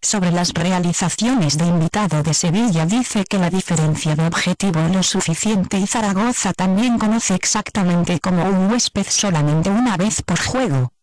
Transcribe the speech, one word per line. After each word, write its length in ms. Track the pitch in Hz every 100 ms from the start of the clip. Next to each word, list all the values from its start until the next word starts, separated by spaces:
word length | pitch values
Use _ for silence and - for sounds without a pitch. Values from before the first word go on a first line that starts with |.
Sobre 300 | - 208 180
las 220 | 175 175
realizaciones 1000 | - 170 185 175 165 175 - 226 262 156 147
de 80 | 170
invitado 560 | 175 160 208 208 156
de 100 | 151
Sevilla 540 | 147 175 175 240 165 160
dice 360 | 226 247 220
que 140 | 190 202
la 140 | 175
diferencia 640 | 185 - 165 156 143 160 151
de 100 | 165
objetivo 560 | 165 - 180 196 165 165
lo 120 | 190
suficiente 760 | 180 190 - 165 214 214 180 196
y 80 | 196
Zaragoza 680 | 240 214 190 226 247 202
también 440 | - 185 190 247 233
conoce 380 | 214 226 - 185
exactamente 840 | - - - - 180 175 170 175
como 240 | 185 180
un 280 | 165 190 185
huésped 340 | 240 - - 196
solamente 600 | - 208 165 147 151 170
una 280 | 202 254 180
vez 260 | 202 -
por 200 | - 170
juego. 500 | - - 262 139 127 _